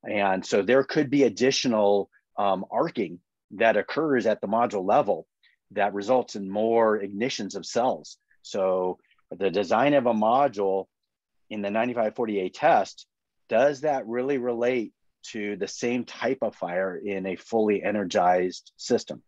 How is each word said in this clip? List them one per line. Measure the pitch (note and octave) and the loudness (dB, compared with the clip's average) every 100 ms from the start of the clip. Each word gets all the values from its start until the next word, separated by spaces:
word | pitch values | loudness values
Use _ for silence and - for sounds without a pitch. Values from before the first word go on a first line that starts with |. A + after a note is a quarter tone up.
| - | -4
And | G#2 G2 F#2+ - | 0 0 0 0
so | A2+ | 0
there | F#2 C3 | 4 2
could | C3+ D#3+ C#3+ | 2 0 0
be | C#3 | 4
additional, | B2 F#2+ B2+ C3+ C3+ A2 G2+ G2+ G2 _ _ - | 2 4 0 2 0 2 4 4 0 _ _ -2
um, | G2+ F#2+ G2 | 0 0 -2
arcing | A2 D#3+ B2+ F2+ F2 _ _ _ G2+ | -2 -2 -2 -6 -8 _ _ _ 2
that | A2+ G#2+ | 2 4
occurs | - - D#3 C3 A2 | 0 -2 2 2 2
at | G#2 | -2
the | G2 | 0
module | A2+ A#2+ G2+ F#2 | 0 0 -2 2
level | B2+ G#2 E2+ - _ _ _ _ | 2 2 -2 -6 _ _ _ _
that | G2 G2 | -2 -2
results | G2 G2+ C3 - A2 | -2 0 0 0 -8
in | F#2+ | -6
more | G2+ A2+ A#2 A2+ G#2+ | -2 2 4 4 2
ignitions | G2 G2+ B2+ - G2 F#2+ | -2 -4 -4 -4 -8 -8
of | E2+ | -6
cells. | A#2 B2 F2 - - _ _ | 0 0 -2 -8 -20 _ _
So | - G#2 F#2+ F#2 F#2 F#2 _ _ _ F2 | -10 -2 0 0 -2 -6 _ _ _ -4
the | F#2+ | -2
design | F2 G2 A2+ C#3 | 0 0 2 4
of | C#3+ B2 | 4 2
a | |
module | A2 G#2+ B2 C#3+ G#2 G2 F#2+ F#2+ _ _ _ _ _ _ | 2 2 4 2 0 0 0 -4 _ _ _ _ _ _
in | G#2+ | -6
the | G2+ | -4
ninety-five | G#2 A#2+ A#2+ A2 - | -2 -2 0 -2 -2
forty-eight | A#2 G2+ F#2 | -2 -2 -4
test, | - D3+ B2+ F#2+ - - _ _ _ _ | 0 2 2 0 -10 -20 _ _ _ _
does | A2 C#3 C#3 | 2 2 2
that | D3+ C3+ A2 | -2 -4 -4
really | A#2+ C3 C#3+ | -4 -2 -2
relate | B2 A#2 A#2+ B2+ G#2+ _ _ _ | -2 0 0 0 -4 _ _ _
to | - A2+ G#2 G2+ | -12 -8 -6 -4
the | F#2+ | -6
same | - B2 B2 | -4 -2 -2
type | A#2 - A#2 C3+ | -6 -6 -4 -2
of | A2+ - | -4 -4
fire | F2 F2+ F#2+ F2 | -6 -2 -2 -4
in | G#2 G2 F#2+ | -6 -4 -4
a | F2+ | -8
fully | - A2+ G#2+ G2+ | -2 0 2 2
energized | G2+ G#2 F#2 G2+ F2+ F#2 F#2 - - _ | 0 -2 0 2 4 4 2 -4 -18 _
system? | - A2+ - - | -2 -2 -2 -16